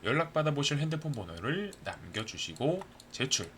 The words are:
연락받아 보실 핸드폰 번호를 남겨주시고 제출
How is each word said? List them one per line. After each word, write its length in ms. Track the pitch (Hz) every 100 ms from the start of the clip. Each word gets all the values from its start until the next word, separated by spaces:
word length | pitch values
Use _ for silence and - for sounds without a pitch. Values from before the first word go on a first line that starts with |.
연락받아 500 | 98 143 160 - 151
보실 240 | 143 139 147
핸드폰 340 | 156 160 156
번호를 600 | 127 87 82 104 170 202 -
남겨주시고 960 | 98 90 82 98 110 87 - 78 131 180 - - -
제출 380 | - 131 - 85